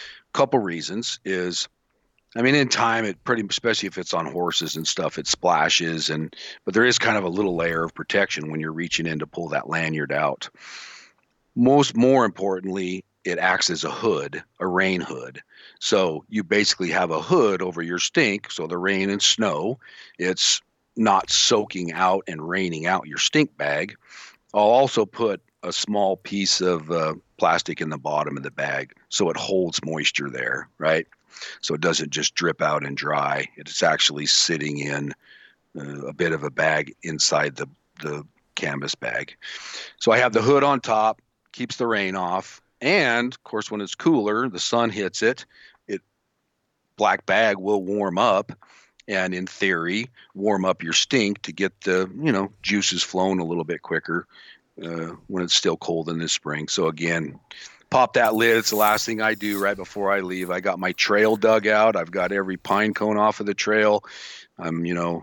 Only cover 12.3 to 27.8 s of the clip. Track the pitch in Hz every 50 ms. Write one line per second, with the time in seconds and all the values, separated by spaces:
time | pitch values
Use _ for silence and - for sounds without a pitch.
12.3 | - - 95 98 95 92 92 95 92 98 92 90 92 95 - _ _ _ - 90
13.3 | 87 82 87 92 92 95 - - 85 78 80 78 - - 113 113 90 73 69 71
14.3 | 69 82 - _ _ - 92 92 90 92 95 95 92 90 78 - 80 67 62 65
15.3 | 65 - - _ _ - - - - - - - 110 101 95 85 78 76 - -
16.3 | 107 107 98 80 101 104 104 - - - 92 85 80 92 92 85 80 78 73 -
17.3 | 180 175 123 104 98 87 92 90 82 85 85 82 87 87 - - - 175 147 110
18.3 | 98 - - - - - 82 80 87 87 90 95 98 95 95 98 98 101 - -
19.3 | - - 110 101 76 73 85 110 131 - - - - - - - _ - 87 90
20.3 | 92 - - - - - - _ _ _ _ _ _ 117 110 104 98 92 - -
21.3 | - - - - 123 107 104 - - 92 90 85 82 85 92 90 95 98 - -
22.3 | 87 78 78 82 87 95 95 87 82 78 80 87 92 90 76 76 73 71 - -
23.3 | - 151 147 - _ - 73 73 71 76 85 104 - - _ - - - - -
24.3 | - _ _ _ - 104 104 107 117 131 139 131 - 120 104 95 - - 117 107
25.3 | 98 90 _ _ _ _ - - - - - - 104 104 101 95 95 92 - -
26.3 | 104 101 98 92 - - 92 90 90 80 76 78 85 82 80 78 80 82 - _
27.3 | _ - - 82 82 82 - - 80 -